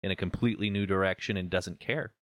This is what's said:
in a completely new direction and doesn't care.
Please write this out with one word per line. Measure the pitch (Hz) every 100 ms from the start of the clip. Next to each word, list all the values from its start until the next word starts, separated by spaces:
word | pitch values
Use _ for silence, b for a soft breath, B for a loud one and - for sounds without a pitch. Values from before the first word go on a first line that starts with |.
in | 98
a | 92
completely | 92 - 120 110 104
new | 101 101
direction | 95 95 92 - 101
and | 90
doesn't | 92 90 85
care. | - 139 - _